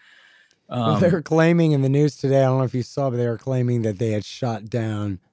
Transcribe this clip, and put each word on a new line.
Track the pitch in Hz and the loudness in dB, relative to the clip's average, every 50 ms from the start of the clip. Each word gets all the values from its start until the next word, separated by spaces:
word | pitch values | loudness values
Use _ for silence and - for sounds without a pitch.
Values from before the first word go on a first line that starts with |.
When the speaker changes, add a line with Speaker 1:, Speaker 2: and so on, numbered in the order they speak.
| _ _ _ _ _ _ _ _ _ _ _ _ _ - | _ _ _ _ _ _ _ _ _ _ _ _ _ -8
Speaker 1:
Well, | 131 123 | -6 -2
Speaker 2:
Um, | 117 113 107 104 | 0 0 2 2
Speaker 1:
they | 185 175 | 4 2
were | 180 170 | 2 0
claiming | - - 160 160 160 165 170 170 165 156 | 0 0 2 4 4 4 4 4 4 2
in | 147 135 | 2 2
the | 135 135 | 2 2
news | 135 143 151 147 - | 2 2 2 0 0
today, | - - 131 135 135 | -2 -2 2 2 4
I | 135 | 4
don't | 127 131 131 | 4 2 0
know | 131 | 0
if | 120 - | -2 -2
you | 127 | -4
saw, | 110 - - 143 139 135 | -6 -6 -6 -4 -4 -2
but | 120 | -2
they | 120 120 | -2 -2
were | 120 117 107 | -2 -4 -6
claiming | - 135 131 127 123 123 120 117 | -6 -4 -2 -2 0 0 0 0
that | 110 110 104 90 | -2 -2 -2 -2
they | 120 110 | -2 -2
had | 107 107 98 | -2 -4 -6
shot | - - - 131 120 113 101 107 | -8 -10 -8 -6 -6 -6 -6 -8
down | 107 - 120 113 110 107 104 104 101 95 87 _ _ | -6 -6 -4 -4 -4 -4 -4 -4 -6 -6 -8 _ _